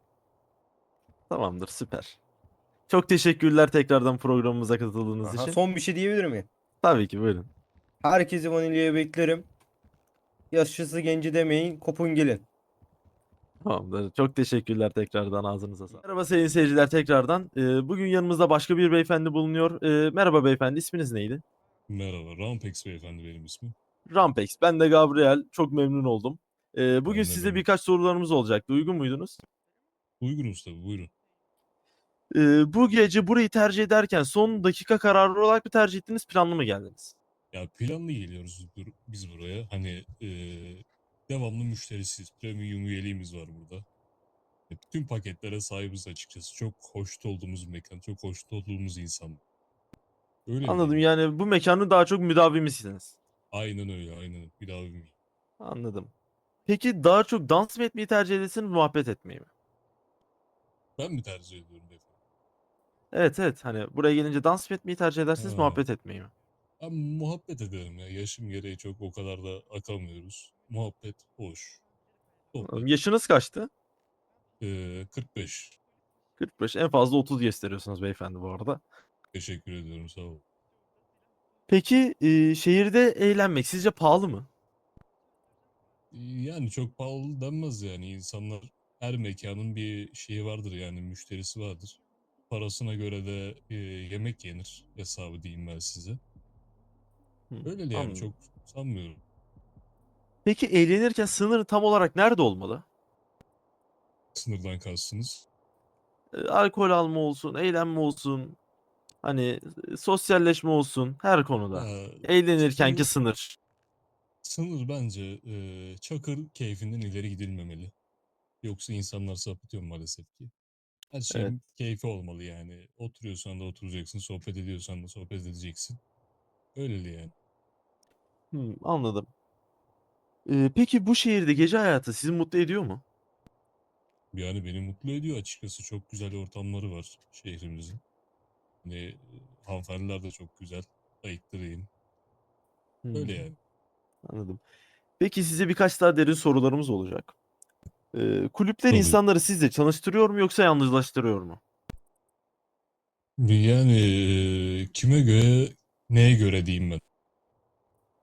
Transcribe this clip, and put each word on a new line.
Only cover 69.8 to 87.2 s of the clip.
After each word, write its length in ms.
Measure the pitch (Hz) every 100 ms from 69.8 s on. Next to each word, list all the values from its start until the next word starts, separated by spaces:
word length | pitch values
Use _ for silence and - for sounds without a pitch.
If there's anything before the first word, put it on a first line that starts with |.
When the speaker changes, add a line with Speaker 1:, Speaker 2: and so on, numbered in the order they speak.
| - 101 87 85 92 - - _ _
Speaker 3:
Muhabbet, 460 | 110 110 - 107 - _ -
hoş. 420 | 98 82 - - _ _ _ _ _ _ _
Sohbet. 160 | 123 101
Speaker 1:
Anladım. 140 | 113 127
Yaşınız 400 | 190 208 226 -
kaçtı? 420 | 151 - - 311 - _ _ _ _ _ _ _ _
Speaker 3:
Ee, 440 | 104 95 90 90 95
kırk 240 | - 123 -
beş. 420 | 82 - - _ _ _ _ _ _ _
Speaker 1:
Kırk 260 | - -
beş. 140 | 113 -
En 140 | 160
fazla 280 | 135 123 139
otuz 220 | 135 135
gösteriyorsunuz 600 | 120 - 98 95 101 92
beyefendi 400 | 98 95 92 90
bu 80 | 92
arada. 300 | 92 107 139 _ _ _ _ _
Speaker 3:
Teşekkür 380 | 90 - 87 -
ediyorum, 360 | 87 82 82 82
sağ 120 | -
olun. 200 | 87 78 _ _ _ _ _ _ _ _ _ _ _ _ -
Speaker 1:
Peki, 480 | 190 - 254 254 -
e, 340 | 156 156 156 160
şehirde 540 | 175 185 202 220 247
eğlenmek 560 | - 202 202 196 143 123
sizce 240 | 185 202
pahalı 360 | - 156 180 180
mı? 200 | 101 131 _ _ _ _ _ _ _ _ _ _ _ _ _ _ _ _ 120
Speaker 3:
Yani 480 | 123 127 131 165 120
çok 260 | 131 123 -
pahalı 440 | 131 135